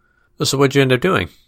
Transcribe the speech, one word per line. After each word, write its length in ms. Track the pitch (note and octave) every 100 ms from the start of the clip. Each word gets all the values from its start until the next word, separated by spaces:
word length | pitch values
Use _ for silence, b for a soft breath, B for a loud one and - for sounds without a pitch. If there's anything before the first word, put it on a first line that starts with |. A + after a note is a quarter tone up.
| _ _ _ -
So 140 | D3 C3+
what'd 180 | C#3 C#3
you 60 |
end 100 | C3+
up 80 | B2+
doing? 300 | F3+ D3+ F2 _